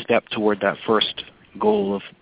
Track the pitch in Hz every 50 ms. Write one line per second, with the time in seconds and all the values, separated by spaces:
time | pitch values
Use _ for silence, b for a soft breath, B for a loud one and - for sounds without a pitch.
0 | - - 120 110 - - - 117 107 107 107 98 101 98 82 - - - 113 107
1 | 101 - - - - - - - - _ - - 104 107 107 107 143 98 - -
2 | - - - _